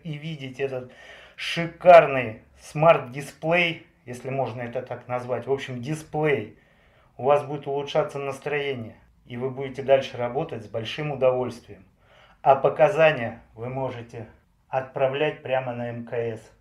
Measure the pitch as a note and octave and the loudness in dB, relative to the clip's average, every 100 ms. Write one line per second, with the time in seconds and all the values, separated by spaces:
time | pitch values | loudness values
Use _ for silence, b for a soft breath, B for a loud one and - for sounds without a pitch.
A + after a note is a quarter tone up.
0 | E3 D3 D#3+ D3 C3 B2+ C3+ B2+ B2 B | -12 -10 -10 -12 -12 -6 -6 -6 -10 B
1 | B B B B - E3+ E3 - F3 E3+ | B B B B -8 -4 -6 2 10 12
2 | D3 C3+ A2+ A2 - _ - D3+ E3 D3 | 10 2 -4 -8 -18 _ -8 2 6 6
3 | B2 C#3 C#3 - D#3+ F3 E3+ D#3+ - _ | 2 -12 -14 -8 0 2 2 -2 -14 _
4 | B2 A#2+ C3+ C3+ A#2+ A#2+ A#2+ C3 - A#2 | -14 -12 -6 -4 -4 -6 -8 -8 -8 -12
5 | - B2 A#2+ A#2+ A#2+ C3+ C3+ B2 B2 D3+ | -8 -8 -4 -6 -2 -4 -4 -8 -8 -8
6 | - D3+ D#3 C3+ - - b b b b | -6 -2 0 0 -4 -14 b b b b
7 | b - B2+ D3 C3 D3 C#3+ C#3+ C#3+ D#3+ | b -4 2 2 2 -8 -6 -6 -2 -2
8 | D3 C#3 C#3 C3+ D3 C#3+ C#3+ B2 G#2 - | -2 -4 -8 -8 -6 -4 -4 -6 -10 -16
9 | _ _ - A#2+ C3 C3 C3+ C3 C3 C3+ | _ _ -14 -8 -8 -6 -10 -4 2 2
10 | C3 A#2+ A#2+ B2+ A#2+ A2+ G#2 A#2 A2 - | 2 -6 -4 -4 -6 -8 -8 -8 -8 -6
11 | D3+ C3 B2+ B2+ B2 A2+ - G2 - _ | -6 2 2 2 -2 -8 -16 -20 -20 _
12 | b b b b D3 C#3 C#3+ D3+ D3 D3 | b b b b 4 4 4 4 4 6
13 | D#3 C3+ A2+ - - A2 A#2+ C3+ C3 A#2 | 4 4 -4 -10 -18 -12 -8 -6 -6 -8
14 | A2 A#2 G#2 - _ _ - C3 C3 C#3 | -14 -16 -16 -20 _ _ -6 -6 -4 0
15 | C3+ C#3 D3+ D3 B2+ C3 B2 A#2+ A#2+ A#2+ | 0 2 -2 -4 -2 -2 -2 -6 -8 -8
16 | A#2 A#2+ A#2 A2 - _ | -8 -4 -4 -6 -14 _